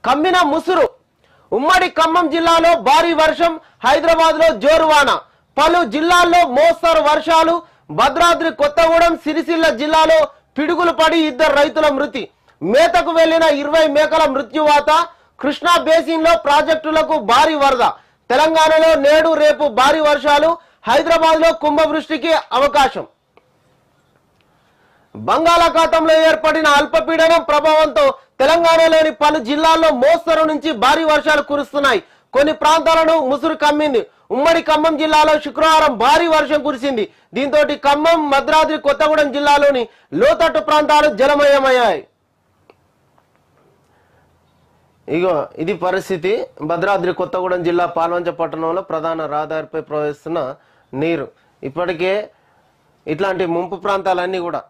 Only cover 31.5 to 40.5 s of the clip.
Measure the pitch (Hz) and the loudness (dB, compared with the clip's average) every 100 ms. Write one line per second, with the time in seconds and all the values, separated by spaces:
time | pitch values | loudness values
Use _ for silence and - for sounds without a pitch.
31.5 | 294 269 285 277 214 - _ _ 254 294 | -6 -4 -2 -2 -2 -6 _ _ -2 0
32.5 | 311 302 320 320 320 320 320 262 285 320 | 0 0 2 2 2 2 0 0 -2 -4
33.5 | 311 294 294 302 240 170 _ _ 233 311 | -2 -2 0 0 -2 -4 _ _ -2 0
34.5 | 330 - 311 320 302 311 302 302 302 294 | 0 0 0 0 -2 0 2 2 0 -4
35.5 | 294 320 311 311 220 240 320 339 311 285 | -2 2 2 2 0 2 2 2 0 0
36.5 | 302 285 262 277 240 196 _ _ 202 277 | -4 -4 -4 -6 -4 -8 _ _ -6 -2
37.5 | 302 285 294 277 285 320 330 294 277 262 | 0 0 -2 -2 0 0 0 0 -2 0
38.5 | 311 311 311 277 277 302 311 294 269 294 | 0 0 -2 -2 0 0 0 0 -2 0
39.5 | 285 285 262 226 _ _ - 349 330 330 | 2 2 0 -6 _ _ 0 0 2 0